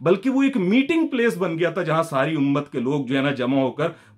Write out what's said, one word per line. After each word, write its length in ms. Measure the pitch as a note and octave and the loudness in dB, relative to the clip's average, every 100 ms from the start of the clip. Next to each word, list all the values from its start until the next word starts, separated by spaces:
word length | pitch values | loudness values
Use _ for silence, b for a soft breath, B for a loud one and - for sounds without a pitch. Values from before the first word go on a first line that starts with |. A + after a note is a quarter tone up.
बल्कि 280 | C#3+ F#3+ C4 | 0 2 0
वो 120 | C4 | 0
एक 140 | C#4 B3+ | 0 0
मीटिंग 520 | F3+ A#3+ C#4 E4 D#4+ | 2 2 2 0 0
प्लेस 280 | B3 A#3 F3 | 0 0 0
बन 200 | F3+ D#3+ | -4 -2
गया 160 | E3+ | -2
था, 100 | E3 | -2
जहां 200 | D#3 D#3 | -2 -2
सारी 340 | D#3+ C#3 D3 D#3 | 0 0 0 2
उम्मत 320 | C#3 C#3 C#3+ | 2 0 -2
के 80 | C3+ | -4
लोग 260 | A#2+ D3 B2 | -2 -2 0
जो 100 | C3+ | 0
है 60 | |
ना, 100 | C#3 | 0
जमा 280 | B2 B2 C3+ | 0 0 2
होकर 300 | C3 A#2 E3 - B | 0 0 -4 -4 B